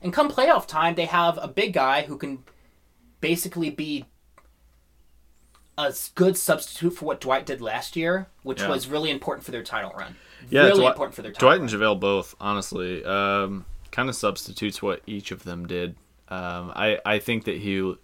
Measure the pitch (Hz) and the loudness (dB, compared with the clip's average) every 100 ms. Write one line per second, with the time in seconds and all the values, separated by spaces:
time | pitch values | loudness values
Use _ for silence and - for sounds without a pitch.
0 | 180 226 294 262 277 294 - 156 170 170 | -2 2 2 4 4 4 2 0 2 0
1 | 170 175 170 160 - 196 220 160 131 143 | 0 4 2 0 -4 -2 0 2 2 2
2 | 147 143 143 135 - _ _ _ _ _ | -2 -8 -10 -10 -16 _ _ _ _ _
3 | _ - 156 170 175 175 156 143 151 147 | _ -4 0 0 -2 -4 -4 -4 -4 -6
4 | - _ _ _ _ _ _ _ _ _ | -8 _ _ _ _ _ _ _ _ _
5 | _ _ _ _ _ _ _ - 143 135 | _ _ _ _ _ _ _ -4 -2 -2
6 | - - 185 185 - 151 - - 170 175 | -6 4 4 4 2 0 0 -2 -2 -2
7 | 151 135 131 135 139 127 113 117 - 170 | -6 -4 0 0 -2 -6 -4 -6 -6 -4
8 | 165 190 190 _ 135 131 98 - 127 151 | 0 -2 -4 _ -8 -4 -2 -2 -2 -2
9 | 156 139 - 139 - 117 117 113 95 98 | -2 -2 -4 -8 -8 -10 -6 -6 -6 -10
10 | - - - - 123 131 147 196 165 - | -12 -14 -20 -18 0 6 8 8 6 4
11 | 139 - 110 - 127 180 131 104 107 98 | -4 -6 -8 6 8 8 4 2 2 4
12 | 98 98 87 - 101 104 - 95 90 90 | 2 2 0 -6 -4 -4 -4 -6 -4 -4
13 | - 98 98 101 98 98 - - - - | -2 0 2 2 0 -4 -10 -14 -8 -2
14 | 131 120 104 95 - - 104 - 101 90 | -2 0 -2 -2 -8 -4 -4 -2 -4 -4
15 | - 101 - 90 90 87 87 90 87 82 | -6 -10 -8 -12 -10 -10 -6 -4 -6 -8
16 | _ _ - 92 90 87 87 - 107 - | _ _ -12 -8 -8 -8 -8 -2 0 2
17 | - 107 - 113 104 82 104 98 95 90 | 2 0 0 -2 -2 -4 -2 0 -2 -4